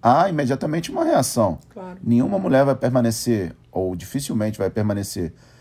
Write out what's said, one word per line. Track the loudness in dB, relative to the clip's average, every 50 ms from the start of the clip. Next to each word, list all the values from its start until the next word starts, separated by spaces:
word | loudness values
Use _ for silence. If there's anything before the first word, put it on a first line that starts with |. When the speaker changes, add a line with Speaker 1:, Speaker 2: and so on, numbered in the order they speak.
| 4
Speaker 1:
há | 4 4 6 4 2
imediatamente | 2 0 0 0 -2 -2 -2 -2 -4 -4 -4 -6
uma | -4 -2 0
reação. | 2 2 2 2 0 0 2 2 2 0 -4 -10 _
Speaker 2:
Claro. | -18 -16 -16 -14 -14 -8 0
Speaker 1:
Nenhuma | 2 4 4 4 2 0 0
mulher | 0 2 4 4 4
vai | 4 2
permanecer, | 0 0 0 0 2 2 2 0 -2 0 0 0 0 0 -4 -8 _ _ _
ou | -6 -4 -4 -2 -4
dificilmente | -6 -10 -6 -6 -6 -6 -4 -2 -2 -2 -2 -2 -2
vai | -4 -2
permanecer, | -2 -2 -2 0 -2 -2 -4 -6 -6 -6 -6 -6 -8 -12 -20 -20 _ -20